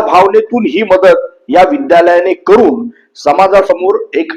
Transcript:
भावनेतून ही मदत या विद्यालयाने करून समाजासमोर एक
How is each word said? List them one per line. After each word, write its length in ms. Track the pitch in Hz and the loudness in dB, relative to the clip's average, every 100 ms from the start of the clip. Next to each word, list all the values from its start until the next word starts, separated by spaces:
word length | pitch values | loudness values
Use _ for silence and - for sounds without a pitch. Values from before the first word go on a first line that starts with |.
| 214 | 2
भावनेतून 600 | 180 196 214 220 240 214 | 2 2 0 -2 -2 -2
ही 180 | 254 | -4
मदत 440 | 214 185 185 160 - _ - | 0 2 2 2 -2 _ -2
या 140 | 143 - | 0 2
विद्यालयाने 640 | 147 - 170 175 175 185 | 0 0 2 2 2 0
करून 540 | 175 - 220 190 123 120 - _ - | -2 0 2 2 -2 -8 -16 _ -6
समाजासमोर 1000 | 147 151 190 196 - 170 180 - - 151 | -2 0 2 2 0 -2 -2 -4 -4 -8
एक 140 | 160 | -8